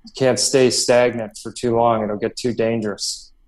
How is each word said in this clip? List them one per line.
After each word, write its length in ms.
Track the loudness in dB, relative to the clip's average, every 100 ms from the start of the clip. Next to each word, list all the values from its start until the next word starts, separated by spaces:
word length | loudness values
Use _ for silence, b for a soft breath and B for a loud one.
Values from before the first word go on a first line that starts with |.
| -16
you 60 | -2
can't 220 | 0 2
stay 320 | 2 4 4
stagnant 720 | 2 2 4 4 0 -8 -10
for 100 | -14
too 240 | -6 -2 2
long. 280 | 2 2
It'll 140 | -2 -4
get 180 | -6 -4
too 160 | -6
dangerous. 760 | -2 -2 -2 -4 -6 -8 -10 -16 _